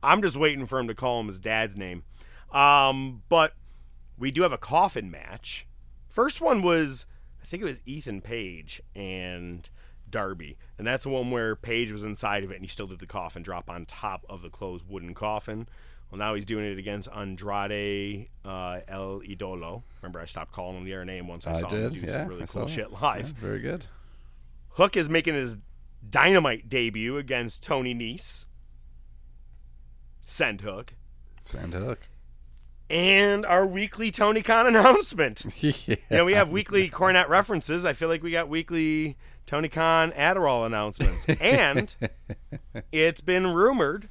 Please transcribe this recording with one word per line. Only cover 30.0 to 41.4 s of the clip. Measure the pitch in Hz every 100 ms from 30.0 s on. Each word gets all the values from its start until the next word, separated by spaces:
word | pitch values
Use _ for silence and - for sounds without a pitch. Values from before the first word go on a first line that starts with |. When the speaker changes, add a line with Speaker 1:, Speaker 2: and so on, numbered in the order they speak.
| - -
Speaker 1:
Send | - - 139 101
Hook. | 101 95 117 - - - - -
Speaker 2:
Send | - - 87
Hook. | 87 107 120 - - - - - - - - -
Speaker 1:
And | 156 180 196 202 202
our | 208 180 190
weekly | 185 208 - 226
Tony | - 208 220
Khan | 214 226 240
<laughs> |
announcement. | 226 214 320 - 180 139 104 110
Speaker 2:
<laughs> | -
Yeah. | 151 139 -
Speaker 1:
You | 107 -
know, | 113
we | 170
have | 208 185
weekly | 180 202 202 185
Cornette | - 185 185 160
references. | 175 202 165 - 165
I | 175
feel | 135 165
like | 165
we | 165
got | 165 160
weekly | 160 165 170 160 156 156 135 - - -
Tony | 147 156
Khan | 160 165 165 160
Adderall | 165 151 190 156 123
announcements. | 113 113 107 104 - - -
Speaker 2:
<laughs> | -